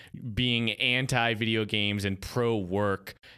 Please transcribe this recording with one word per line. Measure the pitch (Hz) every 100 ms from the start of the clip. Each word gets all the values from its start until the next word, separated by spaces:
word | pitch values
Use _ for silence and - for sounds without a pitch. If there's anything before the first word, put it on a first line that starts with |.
| - - 120
being | 104 123 120 117
anti-video | 104 127 123 131 127 117 110 113 110
games | 107 107 104 101
and | 98 95
pro-work | - 127 117 113 90 98 104 98 - - -